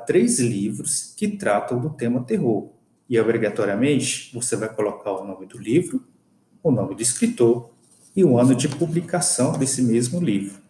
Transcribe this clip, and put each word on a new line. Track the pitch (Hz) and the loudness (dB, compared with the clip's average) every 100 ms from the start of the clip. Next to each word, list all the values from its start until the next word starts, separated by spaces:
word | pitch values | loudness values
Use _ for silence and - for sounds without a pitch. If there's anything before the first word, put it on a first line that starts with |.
| - | 0
três | 165 120 - | 2 4 2
livros | 120 98 101 - - - - - | 0 0 -4 -4 -6 -6 -6 -6
que | 214 | -6
tratam | - 107 104 - 123 | -2 0 0 0 -4
do | 156 | -4
tema | - 117 123 | -4 -2 -2
terror. | 123 208 131 104 - _ _ _ - | -2 -2 0 0 -4 _ _ _ -2
E, | 117 | 2
obrigatoriamente, | 110 113 107 107 101 101 135 139 - - - | 2 2 0 0 -2 2 2 2 0 -6 -8
você | 117 - 104 | -8 -4 -4
vai | 110 | -4
colocar | - 104 - 104 | -2 -4 -4 -6
o | 95 98 | -6 -8
nome | 95 95 | -12 -16
do | 113 | -10
livro, | 101 113 - 262 - _ _ _ _ _ | 0 0 2 -4 -8 _ _ _ _ _
o | 165 | 0
nome | 113 95 - | 0 0 -2
do | |
escritor | 117 - 233 - 120 123 - _ _ _ _ 190 | -2 0 0 4 4 2 -2 _ _ _ _ 2
e | |
o | 175 120 | 4 6
ano | 127 127 | 6 4
de | 151 | 0
publicação | - 165 165 - 175 - - 139 160 | -2 -2 -2 -2 -2 0 0 0 0
desse | 131 123 | -2 0
mesmo | 123 117 123 175 | 2 2 0 0
livro. | 156 98 98 - _ | 0 0 -4 -12 _